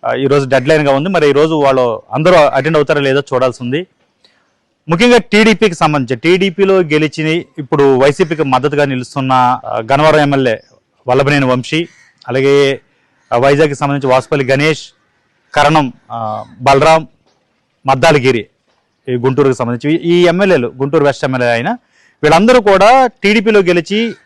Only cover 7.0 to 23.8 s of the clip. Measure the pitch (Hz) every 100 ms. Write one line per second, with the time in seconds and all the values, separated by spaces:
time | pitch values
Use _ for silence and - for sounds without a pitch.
7 | 151 151 156 165 - - 143 143 139 131
8 | 139 143 165 156 147 127 143 143 143 131
9 | 123 - 131 131 123 127 - 113 110 139
10 | 156 151 143 139 127 110 _ _ _ _
11 | - 127 139 143 135 127 123 156 170 _
12 | _ _ - 127 135 139 139 135 _ _
13 | _ _ _ 120 135 143 156 139 143 143
14 | 135 127 - 147 127 135 151 151 - _
15 | _ _ _ _ _ - 147 160 139 -
16 | _ 117 110 107 107 - 127 139 151 160
17 | 156 _ _ _ _ _ _ _ 139 135
18 | 165 151 127 120 98 _ _ _ _ _
19 | - 123 123 135 139 127 120 120 147 165
20 | 170 175 175 170 196 165 120 127 139 160
21 | 143 131 139 131 123 117 139 240 _ _
22 | _ _ 151 160 214 254 208 196 202 262
23 | 254 _ 202 214 214 208 180 175